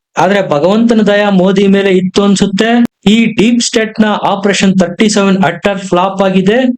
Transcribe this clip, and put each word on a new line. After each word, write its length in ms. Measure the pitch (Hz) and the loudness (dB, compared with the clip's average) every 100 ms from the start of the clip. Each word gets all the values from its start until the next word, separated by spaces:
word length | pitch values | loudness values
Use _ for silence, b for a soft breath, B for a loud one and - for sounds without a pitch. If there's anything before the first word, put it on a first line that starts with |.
| _ - | _ -2
ಆದ್ರೆ 320 | 175 202 156 | 0 0 0
ಭಗವಂತನ 500 | 147 170 214 233 220 | 0 0 0 0 0
ದಯ 260 | 202 202 208 | 2 0 2
ಮೋದಿ 360 | 196 185 196 202 | 2 2 2 2
ಮೇಲೆ 240 | 196 196 | 2 2
ಇತ್ತು 320 | 185 185 - | 0 0 0
ಅನ್ಸುತ್ತೆ. 600 | 202 196 196 190 220 240 233 _ 196 | 0 0 0 0 0 2 0 _ 0
ಈ 140 | 220 | 2
ಡೀಪ್ 380 | 233 214 214 240 | 0 0 0 0
ಸ್ಟೇಟ್ 380 | - 233 220 220 | 0 -2 -2 -6
ನ 40 | |
ಆಪರೇಷನ್ 760 | 214 202 156 196 202 190 196 185 | -6 -4 -2 -2 -2 0 0 0
ತರ್ಟಿ 300 | 175 - 220 | -2 0 0
ಸೆವೆನ್ 280 | 214 196 190 | 0 0 0
ಅಟ್ಟರ್ 420 | 165 170 202 190 | 0 -2 -4 -4
ಫ್ಲಾಪ್ 440 | 190 175 190 190 | -2 -2 -2 -2
ಆಗಿದೆ. 420 | 196 190 185 233 262 | 0 0 0 0 0